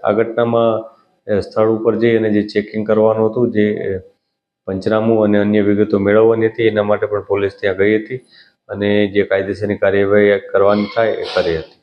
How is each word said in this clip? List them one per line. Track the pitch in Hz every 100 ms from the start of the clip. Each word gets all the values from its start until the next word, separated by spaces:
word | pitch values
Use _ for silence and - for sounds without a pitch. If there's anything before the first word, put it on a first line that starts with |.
આ | 110
ઘટનામાં, | 104 113 113 117 117 117 110 113 _ _ _ -
અ, | 104
સ્થળ | - - 110
ઉપર | 110 113 107
જઈ | 117 113
અને | 110
જે | 104
ચેકિંગ | 104 107 104 110 107
કરવાનું | 110 110 110 110
હતું, | 110 120
જે, | 104 104 104 98 95
અ, | - _ _ _ _ _ -
પંચનામું | 95 101 110 113 113
અને | 107 104
અન્ય | 101 107
વિગતો | 101 104 104 104
મેળવવાની | 98 104 113 113 110
હતી, | 110
એના | 113 104
માટે | 104 104 104
પણ | 104
પોલીસ | - 98 98 -
ત્યાં | 101 95
ગઈ | 98 110
હતી | 110 98 _ - - _ _
અને | 101 101 104 104
જે | 101
કાયદેસરની | 98 98 95 95 104 98
કાર્યવાહી | 98 98 101 104 104 98 -
કરવાની | 98 98 104 101 -
થાય | -
એ | - - 92
કરી | 87 82
હતી. | 76 _